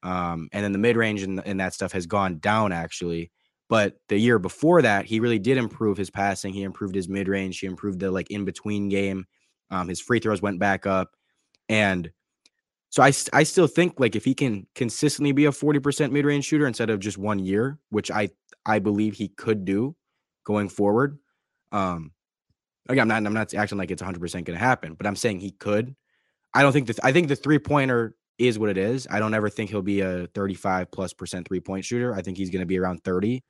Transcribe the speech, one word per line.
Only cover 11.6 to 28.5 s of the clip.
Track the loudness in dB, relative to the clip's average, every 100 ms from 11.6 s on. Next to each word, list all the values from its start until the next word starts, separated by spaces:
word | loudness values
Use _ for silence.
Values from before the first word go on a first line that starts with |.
| _
And | 2 2 0 -4 _ _ _ _ _ _ _ _
so | 6
I | 6
s-, | 6 0
I | 2
still | 4 4 4
think, | 4 0 2
like, | 0 2
if | -2
he |
can | 0 -2 -2 -8
consistently | -6 -6 0 0 2 0
be | 4 4
a |
forty | 4 2 2
percent | 2 0 0
mid-range | 2 2 0 0
shooter | 2 2
instead | 0 0
of | 0
just | -2 -4
one | -2 -2
year, | 0 0 0 -4 _
which | -4 -2
I, | -2 -2 _ _ _ 0
I | 2
believe | 2 2 0
he | -2 -8
could | -6 -2 -2 0
do | 0 -2 -6 _ _ _ _ -4
going | -2 -2
forward. | 0 2 4 2 -2 _ _ _ _ _
Um, | -4 -2 -4 -10 _ _ _ _ _ _ _ _
again, | 2 4
I'm | 2 0
not, |
I'm |
not | -2 -4
acting | -2 -2 -2
like | -6
it's | -6
a | -6
hundred | -8
percent | -8 -8 -8
gonna | -2
happen, | 2 2 -2
but | -6 -6
I'm | -2
saying | -2 -2
he | -8
could. | -10 -2 -2 -2 -10 _ _ _ _ _
I | 4
don't | 6
think | 6 0
the |
th-, | 0
I | 4
think | 4 2
the | -2
three-pointer | 2 2 4 0 2 0 0 -6 _ _
is | 0